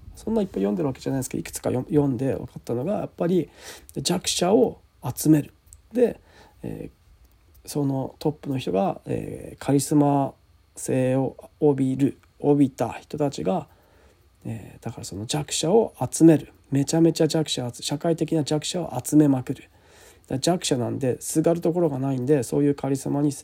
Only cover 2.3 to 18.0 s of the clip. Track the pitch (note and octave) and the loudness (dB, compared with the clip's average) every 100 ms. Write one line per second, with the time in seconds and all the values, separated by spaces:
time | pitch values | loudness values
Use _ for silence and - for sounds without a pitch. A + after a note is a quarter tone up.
2.3 | G2+ - - - A#2+ D#3 G#3+ - - F3 | -4 -8 -12 -6 -4 -4 -4 -6 -4 0
3.3 | F3+ C#3+ - - - - - C#3 F3+ - | 2 0 -8 -20 -20 -14 -6 -4 -2 -4
4.3 | - F3 A#3 A3+ - _ _ - - D#3 | -2 2 4 4 0 _ _ -10 0 4
5.3 | D3+ - - _ - _ A3+ A3+ - _ | 4 2 -12 _ -20 _ 0 0 0 _
6.3 | - - _ - G#1+ G#1+ - _ - _ | -20 -20 _ -12 -12 -14 -18 _ -20 _
7.3 | _ _ - - D3+ C#3 C3+ C3 - D#3 | _ _ -20 -8 -4 -2 -2 -6 -6 -6
8.3 | D3 - C3+ - F#3+ F#3+ - - G#1+ - | -4 -6 -6 -2 0 0 -4 -6 -6 -6
9.3 | - - - - C#3 C3+ D3+ C#3+ C#3 C3+ | -10 -14 -8 0 2 4 4 4 2 0
10.3 | - _ _ _ - - C3 B2+ C3 C3 | -6 _ _ _ -12 -4 0 2 0 -2
11.3 | - - _ D3+ C3+ C3 C3 C#3 - _ | -6 -18 _ 2 4 0 2 0 -2 _
12.3 | _ C#3+ D3 C3+ - A2+ - - D3+ C#3+ | _ 2 4 4 2 -6 -6 -10 -4 -4
13.3 | - F#3 F#3 - _ _ _ _ _ _ | -2 -2 -2 -4 _ _ _ _ _ _
14.3 | _ - A2+ - - A#2+ A2+ A2 F#2+ A#2 | _ -12 -10 -12 -14 -12 -12 -12 -10 -6
15.3 | D3+ D3 - D#3 A#2 - - B2 - D#3+ | -6 -4 -4 2 2 2 -2 -6 6 8
16.3 | D3 - - _ C3+ C#3 D#3+ E3 D#3 D#3+ | 8 2 -16 _ -2 0 4 4 4 2
17.3 | D#3+ D3+ - A#2+ - - F#3 | 0 -2 -4 -6 -8 -6 -4